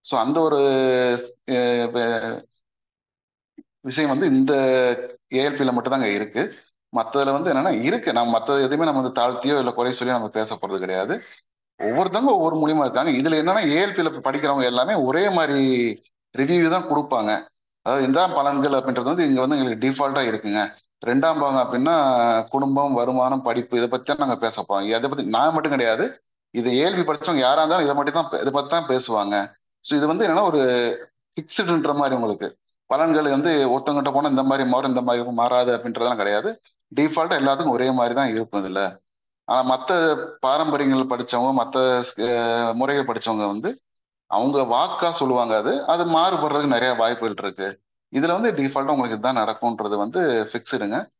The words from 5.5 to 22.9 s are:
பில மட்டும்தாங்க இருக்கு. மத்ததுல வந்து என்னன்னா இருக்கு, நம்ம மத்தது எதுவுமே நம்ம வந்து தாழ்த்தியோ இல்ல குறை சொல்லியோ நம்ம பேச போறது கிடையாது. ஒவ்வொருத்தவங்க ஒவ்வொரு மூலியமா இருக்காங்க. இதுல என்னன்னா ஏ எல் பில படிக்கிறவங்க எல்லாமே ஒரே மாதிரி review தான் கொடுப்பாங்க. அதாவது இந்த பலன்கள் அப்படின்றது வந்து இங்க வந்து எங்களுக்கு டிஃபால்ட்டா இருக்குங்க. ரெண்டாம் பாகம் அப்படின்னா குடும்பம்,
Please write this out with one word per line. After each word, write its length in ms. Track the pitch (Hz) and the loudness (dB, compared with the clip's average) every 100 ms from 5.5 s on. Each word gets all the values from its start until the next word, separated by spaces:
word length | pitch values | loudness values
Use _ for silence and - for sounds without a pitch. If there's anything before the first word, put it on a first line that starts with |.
பில 200 | 139 131 | 0 0
மட்டும்தாங்க 420 | 123 120 135 113 | 0 0 0 0
இருக்கு. 400 | 101 104 113 202 - _ _ _ 123 | -2 -2 -4 -4 -6 _ _ _ -4
மத்ததுல 360 | 113 - 139 | -2 0 0
வந்து 200 | 185 175 | 0 0
என்னன்னா 300 | 135 175 131 | 0 0 0
இருக்கு, 300 | 123 233 196 | 0 0 0
நம்ம 260 | 120 120 117 | 0 2 0
மத்தது 240 | 113 139 | 0 0
எதுவுமே 220 | 131 147 | 2 2
நம்ம 160 | 165 139 | 0 0
வந்து 220 | 127 123 | -2 0
தாழ்த்தியோ 360 | 120 127 135 143 | 0 0 0 0
இல்ல 140 | 123 | 0
குறை 220 | 117 120 127 | 0 -2 -2
சொல்லியோ 140 | 123 | -2
நம்ம 160 | 123 107 | -2 -2
பேச 260 | 113 110 | -4 -4
போறது 240 | 110 101 95 | -6 -6 -4
கிடையாது. 420 | 92 92 101 208 - - _ _ _ _ | -2 -2 -2 -4 -8 -20 _ _ _ _
ஒவ்வொருத்தவங்க 440 | 104 127 185 185 269 | -2 0 0 2 2
ஒவ்வொரு 300 | - 160 160 | 2 2 0
மூலியமா 240 | 151 156 | 0 2
இருக்காங்க. 300 | 139 120 156 | 2 0 0
இதுல 220 | 127 143 | 2 2
என்னன்னா 380 | 160 156 196 170 | 2 2 2 2
ஏ 160 | 147 202 | 2 0
எல் 20 | |
பில 320 | 196 160 156 | 0 -2 -2
படிக்கிறவங்க 420 | 143 139 147 139 | -4 -2 0 2
எல்லாமே 320 | 127 123 135 | 2 2 0
ஒரே 360 | 208 131 147 202 | 0 0 2 2
மாதிரி 280 | 180 151 139 135 127 120 104 _ _ _ 120 | 2 0 2 2 2 0 -4 _ _ _ -4
review 320 | 139 175 165 | 0 4 4
தான் 180 | 170 165 | 2 0
கொடுப்பாங்க. 580 | 147 147 123 107 107 - _ _ _ | -2 0 -2 0 -2 -4 _ _ _
அதாவது 240 | - 135 131 | -2 0 2
இந்த 200 | 139 180 | 2 2
பலன்கள் 520 | 170 143 139 139 139 | 2 0 0 2 0
அப்படின்றது 220 | 131 120 | 0 -2
வந்து 240 | 123 170 160 | -2 0 2
இங்க 140 | 131 | 2
வந்து 160 | 127 147 | 2 0
எங்களுக்கு 320 | 131 110 131 | 0 0 -2
டிஃபால்ட்டா 340 | 135 143 139 | 0 -2 0
இருக்குங்க. 480 | 127 107 104 104 101 - _ _ 110 | -2 -2 -2 -2 -2 -6 _ _ -2
ரெண்டாம் 340 | 127 160 156 | 2 2 0
பாகம் 320 | 143 135 127 | 0 0 0
அப்படின்னா 220 | 131 139 165 139 123 117 113 113 | 0 0 2 2 2 2 2 0
குடும்பம், 440 | 139 139 135 143 | -2 0 0 0